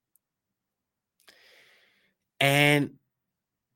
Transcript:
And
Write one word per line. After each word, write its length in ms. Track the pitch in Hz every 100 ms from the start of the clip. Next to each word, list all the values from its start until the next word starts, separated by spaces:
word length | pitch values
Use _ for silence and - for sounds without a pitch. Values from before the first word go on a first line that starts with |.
| _ _ _ _ _ _ _ _ _ _ _ _ _ - _ _ _ _ _ _ _ _ _ -
And 540 | 139 139 147 147 139 - _ _ _ _ _ _ _